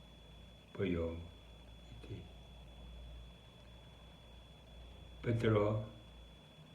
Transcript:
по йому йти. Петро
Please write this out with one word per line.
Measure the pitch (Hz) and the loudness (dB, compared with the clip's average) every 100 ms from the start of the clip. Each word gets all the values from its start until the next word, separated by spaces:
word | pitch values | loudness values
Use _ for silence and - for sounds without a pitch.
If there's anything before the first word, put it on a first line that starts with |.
| - - - - - - - | -14 -14 -14 -12 -12 -14 -8
по | - 95 | 4 6
йому | 85 82 85 - - - - - - - - | 6 4 2 -6 -10 -14 -14 -12 -12 -12 -10
йти. | - - - - - - - - - - - - - - - - - - - - - - - - - - - - - - - - | -6 -6 -8 -12 -14 -12 -12 -12 -12 -10 -10 -10 -12 -14 -16 -16 -14 -14 -14 -16 -16 -16 -16 -16 -16 -16 -14 -12 -10 -10 -12 0
Петро | 120 113 110 107 104 110 - - - - - - - - - | 6 8 10 10 10 8 2 -6 -14 -14 -14 -14 -16 -16 -10